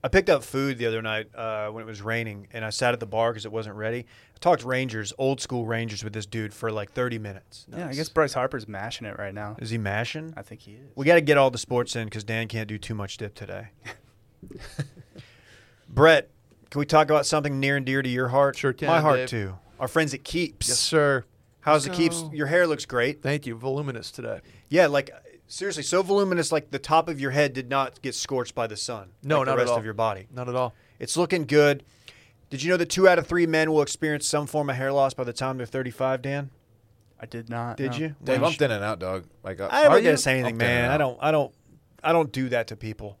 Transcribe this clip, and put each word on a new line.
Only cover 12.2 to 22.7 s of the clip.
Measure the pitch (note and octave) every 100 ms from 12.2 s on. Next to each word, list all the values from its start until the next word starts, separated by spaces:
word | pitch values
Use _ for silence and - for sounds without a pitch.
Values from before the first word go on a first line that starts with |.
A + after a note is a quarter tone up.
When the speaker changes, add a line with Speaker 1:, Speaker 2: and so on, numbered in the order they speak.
Speaker 1:
Dan | G#2 A2+ A2+
can't | A2+ G#2+
do | G#2+
too | -
much | A2 G2 -
dip | G2+
today. | - G2 G2 A2 _ - - _ _ _ _
<laughs> | - - - - C#3+ - - - - _ _ - _ _ -
Brett, | A#2+ D#3 D3+ - _ _ _ _
can | D3
we | C#3+
talk | D#3 D3+
about | D3+ C#3+
something | D#3 D3 C3+
near | C#3 C#3+
and | C3
dear | C3+
to | C3
your | B2 B2+
heart? | C3+ C#3 C3
Speaker 3:
Sure | C#3
can, | B2 D3+
Speaker 1:
My | E3
heart, | D3+ C3
Speaker 3:
Dave. | B2+
Speaker 1:
too. | A#2+ G2 F#2 _ -
Our | B2+
friends | D#3+ D#3
at | C3
Keeps. | - E3 E3+ - -
Speaker 3:
Yes, | B2+
sir. | - D#3+ C#3+ C3 - _ _ _
Speaker 1:
How's | D3+ D3+
the | C#3
Speaker 3:
So | F3+
Speaker 1:
Keeps? | E3 E3 D#3+
Your | D3 D3
hair | E3+
looks | F3